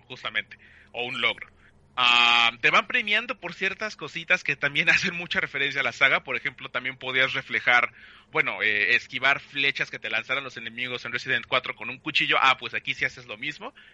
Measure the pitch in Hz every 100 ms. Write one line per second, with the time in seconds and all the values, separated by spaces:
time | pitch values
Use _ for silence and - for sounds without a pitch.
0 | - - 117 107 98 - - - - 117
1 | 123 127 117 104 - _ - _ _ -
2 | 123 120 120 120 117 117 151 180 214 247
3 | 208 214 240 254 175 - 190 185 214 -
4 | 151 170 165 185 - 139 143 147 170 156
5 | 185 175 175 - 165 139 139 139 127 -
6 | 135 170 143 120 143 127 127 - 127 131
7 | 127 131 131 131 - 113 - 120 117 -
8 | - - _ 156 135 98 107 104 101 120
9 | - 131 131 139 - 143 139 - 147 131
10 | 110 110 110 135 135 120 113 113 123 123
11 | 120 120 131 123 117 131 127 - 110 127
12 | 156 - 147 151 135 127 120 110 135 131
13 | 135 - 123 107 143 147 196 - -